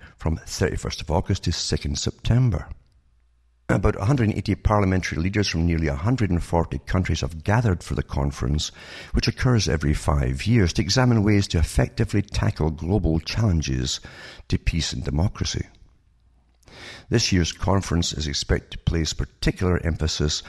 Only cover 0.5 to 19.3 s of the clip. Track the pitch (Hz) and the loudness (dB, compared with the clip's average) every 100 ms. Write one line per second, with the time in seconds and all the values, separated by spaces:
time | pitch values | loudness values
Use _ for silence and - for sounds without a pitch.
0.5 | - - - - - - 87 - 98 87 | -2 -2 -2 -6 -8 -2 -2 0 -2 -2
1.5 | - - 82 73 71 - - - 120 127 | -4 -2 -4 -2 -4 -4 -4 2 4 4
2.5 | 78 - - _ _ _ _ _ _ _ | 0 -6 -16 _ _ _ _ _ _ _
3.5 | _ - 110 98 - 104 143 104 - - | _ -2 2 2 2 2 2 2 0 0
4.5 | 95 - 104 95 92 - 76 90 101 98 | 0 2 4 4 2 0 -2 -2 0 0
5.5 | 80 85 82 78 69 98 131 98 87 - | 2 2 2 0 0 0 0 2 0 2
6.5 | 85 82 - - 95 90 87 71 80 98 | 0 0 -4 -2 -2 0 -2 -4 -6 0
7.5 | 113 117 85 - 73 - 67 71 - 62 | 2 2 0 -2 -6 -4 -2 -2 -2 -2
8.5 | 76 - - - - - - - - 127 | 0 -2 -10 -18 -18 -4 -2 -2 0 2
9.5 | 117 85 80 73 76 - 73 64 65 101 | 2 2 0 0 0 0 0 0 -2 2
10.5 | 120 85 - 92 123 123 113 101 101 101 | 4 4 2 0 2 4 4 4 4 2
11.5 | 85 76 - 123 - - 101 - - 104 | 0 0 0 0 0 -2 0 -2 -2 -2
12.5 | - 80 76 82 104 82 78 - - 110 | 0 -2 -2 -2 0 2 0 -2 0 2
13.5 | 82 71 64 64 - - - - - - | 2 0 -2 -4 -6 -10 -20 -20 -14 -4
14.5 | - - 82 - 64 65 71 98 - - | -2 0 -2 -2 -4 -4 0 0 -2 -4
15.5 | - - - - _ _ _ _ _ _ | -4 -8 -14 -20 _ _ _ _ _ _
16.5 | _ - - - - - 113 - 92 80 | _ -20 -20 -18 -16 0 2 4 2 2
17.5 | - - 98 - 82 - - 78 69 - | 0 0 2 2 0 0 -4 -4 -4 -2
18.5 | 87 - - - 82 76 - - | -2 -4 -4 -2 0 -2 -4 -8